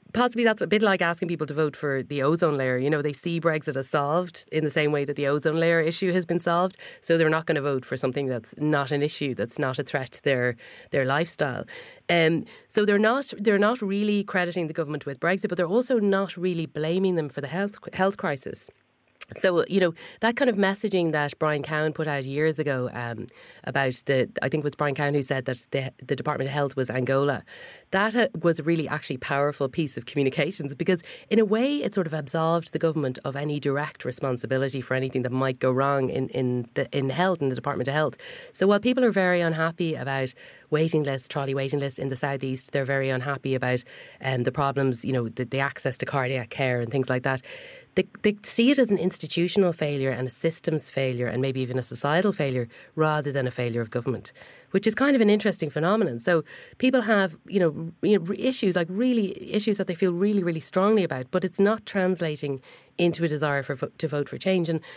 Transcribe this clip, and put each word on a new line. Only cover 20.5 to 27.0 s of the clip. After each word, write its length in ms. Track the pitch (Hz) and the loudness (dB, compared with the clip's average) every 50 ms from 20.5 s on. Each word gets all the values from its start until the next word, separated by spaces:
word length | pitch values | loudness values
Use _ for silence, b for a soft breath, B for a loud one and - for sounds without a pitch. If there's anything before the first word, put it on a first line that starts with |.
of 60 | 214 | 4
messaging 560 | 190 196 190 196 - - 208 196 180 170 165 | 4 4 2 2 0 -2 0 0 2 2 2
that 260 | 151 151 147 147 - - | 2 0 0 -2 -2 -2
Brian 240 | 156 151 151 147 | 0 0 0 0
Cowen 300 | 139 143 156 151 156 156 | -2 -2 -2 -2 0 -2
put 160 | 151 - 156 151 | -2 -2 -4 -2
out 160 | 147 139 131 | -2 -4 -4
years 340 | 135 139 143 156 160 156 156 | -4 -2 0 0 0 0 0
ago, 320 | 151 143 135 127 123 117 | 0 0 0 -2 -2 -4
um, 360 | - 120 120 117 117 110 101 - B B B B B B B | -6 -6 -6 -6 -6 -8 -10 -12 B B B B B B B
about 380 | - 123 139 139 131 120 - - | -4 -2 0 0 0 -2 -2 -2
the, 220 | - 139 131 120 - - - | 0 2 2 2 0 -2 -4
I 60 | - 135 | -2 -2
think 140 | 165 151 | 0 -2
it 20 | 143 | -2
was 100 | 147 - | -2 -2
Brian 200 | - 151 147 135 | -2 -2 -2 0
Cowen 200 | 151 147 143 147 | 0 0 0 0
who 80 | 147 | 0
said 220 | 135 - 143 135 131 | 0 0 -2 -4 -2
that 220 | - 127 - - - | -4 -6 -6 -6 -6
the, 220 | - 139 131 131 - - 131 | -4 -4 -4 -4 -8 -8 -6
the 120 | - 143 | -4 -4
Department 320 | 131 139 151 147 - 135 139 | -2 -2 -2 -2 -2 -2 -2
of 60 | 135 | -2
Health 220 | 147 143 135 - | -2 -2 -2 0
was 140 | 139 127 - | -2 -2 -2
Angola, 540 | - 131 | -2 -2